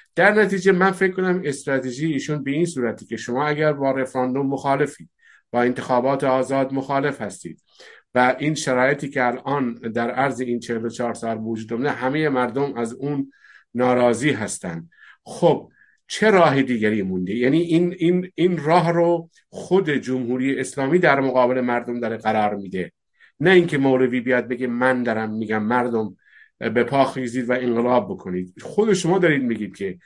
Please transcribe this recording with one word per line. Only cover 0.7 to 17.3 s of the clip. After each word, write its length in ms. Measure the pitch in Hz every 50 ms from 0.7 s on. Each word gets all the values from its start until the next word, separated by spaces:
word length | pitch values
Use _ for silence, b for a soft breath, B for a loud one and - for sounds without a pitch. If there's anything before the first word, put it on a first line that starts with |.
من 200 | 190 180 190 190
فکر 220 | 185 - 190 185 185
کنم 280 | 190 185 185 180 180 -
استراتژی 680 | 147 139 - - 143 135 131 127 127 120 135 156 165 147
ایشون 300 | 131 - - 151 147 135
به 80 | 139
این 140 | 143 156 175
صورتی 400 | 165 - 131 120 113 110 - -
که 120 | - 117
شما 300 | 107 - 123 120 135 147
اگر 260 | 151 151 151 156 151 147
با 180 | 139 139 135
رفراندوم 560 | 131 135 127 - - 131 127 127 127 139 139
مخالفید، 640 | 135 135 127 - 139 139 143 147 139 - - 165 - _ _ b b b b b b
با 100 | - 120
انتخابات 600 | 120 127 123 127 - - 127 123 123 135 139 135 143
آزاد 500 | 135 127 131 127 131 135 135 135 131 135
مخالف 480 | 135 131 - 139 139 143 143 - -
هستید 400 | 110 95 - - - 80 82 - _ _ B B B B B B B B -
و 200 | 123 123 127 - -
این 140 | 143 151 156
شرایطی 560 | - - 135 127 127 127 139 143 139 143 135
که 140 | - 135 123
الان 500 | 120 120 131 - 135 139 143 131 120 117
در 380 | - - 113 107 117 117 117
عرض 300 | - 127 139 139 120 120
این 180 | 131 120 120 117
چهل 260 | - - 117 110 113
و 40 | 113
چهار 240 | 110 - 120 117 107
سال 240 | - 117 113 113
وجود 360 | 110 110 113 113 113 110 110 113
آمده، 180 | 113 135 147
همهٔ 380 | - 113 127 131 143 156 156 147
مردم 440 | 131 127 123 117 110 135 143 139 110
از 200 | 117 117 110 127
اون 380 | 135 135 147 147 139 139 - B B B B B B B B -
ناراضی 560 | 120 127 123 123 123 123 120 113 104 139 147
هستن، 580 | 123 110 107 92 - - - 90 82 82 82 - b b b b b b b
خب 460 | - - - 175 160 139 - - - b b b b b b b
چه 240 | - - - 208 220
راه 300 | 202 180 170 147 139 135
دیگری 400 | 127 120 123 110 107 107 110 104
مونده؟ 340 | 95 92 92 92 90 90